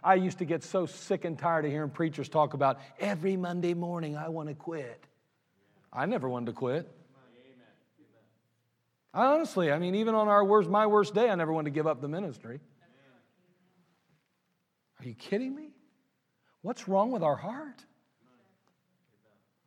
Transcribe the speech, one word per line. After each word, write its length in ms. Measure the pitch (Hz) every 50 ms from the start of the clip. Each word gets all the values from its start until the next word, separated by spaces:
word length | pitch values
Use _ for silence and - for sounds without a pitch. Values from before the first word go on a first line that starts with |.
| -
I 140 | 185 190
used 220 | 185 185 185 180 -
to 60 | 185
get 200 | 147 165 151 -
so 200 | - - 190 175
sick 400 | 147 - - - - 196 - -
and 140 | 175 160 135
tired 260 | 156 175 165 160 151
of 60 | 147
hearing 200 | 139 151 151 143
preachers 380 | - - 170 165 160 - - -
talk 260 | - 160 151 139 151
about, 260 | 135 139 135 127 - - - - -
"Every 380 | - 208 202 160 156 190 190
Monday 360 | 185 180 175 175 175 175 175 175
morning 440 | 175 175 175 175 170 165 151 147
I 120 | 147 156 165
want 180 | 160 165 151 151
to 60 | 143
quit." 500 | 147 - 175 165 151 135 120 113 - - _ _ _ _ _ _ _ _ _ _ _ _ _ _ _ _ _ -
I 120 | 123 139
never 220 | 180 247 202 131 131
wanted 180 | 123 123 120
to 60 | 113 101
quit. 380 | - 131 123 131 165 170 - - - - _ _ _ _ _ _ - - - 131 123 123 107 104 _ _ _ _ _ - _ _ 113 110 _ _ _ _ _ _ _ _ _ _ _ _ _ _ _ _ _ -
I 120 | 190 233
honestly, 440 | 269 294 320 330 - - 190 175 151
I 80 | 143 160
mean, 160 | 175 180 185
even 200 | 208 226 226 220
on 100 | 220 214 208
our 160 | 202 202 202
worst, 240 | 196 208 214 190 160
my 180 | 190 208 214 214
worst 260 | 208 208 202 - 165
day, 160 | 202 240 240
I 40 | 202
never 160 | 175 165 151 160
wanted 180 | 160 156 156
to 40 | 143
give 120 | 151 151
up 140 | 156 151 -
the 80 | 143 143
ministry. 520 | 151 180 208 165 120 107 - 113 123 147 - _ _ _ _ _ _ _ _ - - _ _ _ _ _ _ _ _ _ _ _ _ 175 _ _ _ _ _ _ _ _ _ _ _ _ _ _ _ _ _ _ _ _ _ _ _ -
Are 40 | 127
you 100 | 123 110
kidding 400 | - - - 196 214 262 262 269
me? 160 | 294 311 - - _ _ _ _ _ _ _ _ _ _ _ _ _ _ _ _ _ -
What's 260 | 190 247 - - 185
wrong 240 | 190 190 208 247 254
with 100 | 214 170
our 140 | 151 139
heart? 500 | - - 190 240 277 311 285 240 - - _ _ _ _ _ _ _ _ _ 123 120 113 _ _ _ _ _ _ _ _ _ _ _ _ _ _ _ _ 107 104 101 _ _ _ _ _